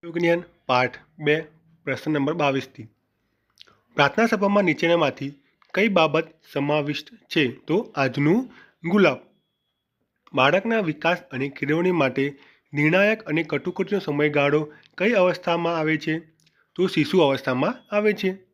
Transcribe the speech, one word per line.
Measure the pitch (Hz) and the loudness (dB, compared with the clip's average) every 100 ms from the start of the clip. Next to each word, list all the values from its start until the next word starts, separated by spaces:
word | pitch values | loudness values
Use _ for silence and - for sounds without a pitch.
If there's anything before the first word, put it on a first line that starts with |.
વિજ્ઞાન | 170 165 170 170 175 _ _ | -6 -2 2 2 -2 _ _
પાઠ | 123 127 - _ _ | 2 2 -4 _ _
બે, | 147 151 156 _ _ _ | 0 0 -2 _ _ _
પ્રશ્ન | - 131 - | -8 -6 -4
નંબર | 151 139 | -2 -2
બાવીસથી. | 170 143 135 - - 110 _ _ _ _ _ _ _ - _ _ | 0 0 -2 -6 -16 -20 _ _ _ _ _ _ _ -20 _ _
પ્રાર્થના | - 139 175 226 | 0 2 2 0
સભામાં | 220 196 202 | 2 2 2
નીચેનામાંથી | 185 151 170 170 147 - 139 147 _ _ _ | 2 0 2 2 2 -2 -12 -12 _ _ _
કઈ | - 220 | -2 0
બાબત | 185 160 151 160 _ _ | 2 2 0 -4 _ _
સમાવિષ્ટ | - 143 151 147 147 - | -6 -2 -2 -2 -6 -10
છે? | - _ 175 135 | -20 _ 0 0
તો | 123 - 170 247 - | -2 -2 -2 -2 -4
આજનું | 135 127 147 202 254 - - _ 165 | -4 0 2 0 -2 -12 -20 _ -2
ગુલાબ. | 202 180 127 - _ _ _ _ _ _ _ _ _ _ | 4 4 2 -10 _ _ _ _ _ _ _ _ _ _
બાળકના | 139 131 175 196 226 | 2 2 2 0 -2
વિકાસ | 185 151 - 226 | -2 -2 -2 -2
અને | - 127 139 | -6 -8 -8
કેળવણી | 139 139 156 180 | -6 -4 0 0
માટે | 180 135 123 139 139 _ _ _ | 2 0 0 -4 -6 _ _ _
નિર્ણાયક | 147 151 180 202 214 | -2 2 4 2 0
અને | 175 156 | -4 -4
કટોકટીનો | 160 143 160 180 190 202 | -2 -4 -6 -6 -4 -4
સમયગાળો | 165 143 151 147 143 147 151 - _ - | -4 -2 0 2 2 0 -2 -12 _ -4
કઈ | 196 | 0
અવસ્થામાં | 233 180 165 - 170 170 170 | 2 2 0 -2 -2 -2 -2
આવે | 156 156 | -2 -2
છે? | 156 160 - _ _ _ _ | -2 -6 -8 _ _ _ _
તો | - 180 | -4 -2
શિશુ | 175 147 185 | 0 2 4
અવસ્થામાં | 147 131 - 127 151 247 _ | 4 2 -2 -2 -2 -4 _
આવે | 208 214 | -2 0
છે. | 208 190 190 _ | 0 -4 -6 _